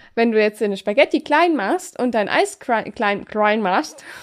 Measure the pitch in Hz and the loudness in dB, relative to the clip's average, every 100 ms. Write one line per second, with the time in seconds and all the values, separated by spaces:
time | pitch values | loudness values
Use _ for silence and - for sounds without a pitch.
0 | - - 233 220 214 214 214 190 - 208 | -8 0 2 4 2 0 -4 -4 -2 2
1 | 320 320 - 302 349 302 196 349 - - | 2 0 0 2 2 2 0 -4 -6 -6
2 | 247 226 202 277 403 - - 226 208 - | -2 0 0 0 0 -4 -4 -2 -4 -4
3 | 208 202 - 214 208 220 196 196 285 - | -2 -2 -4 0 2 2 0 0 -2 -8
4 | - - | -20 -20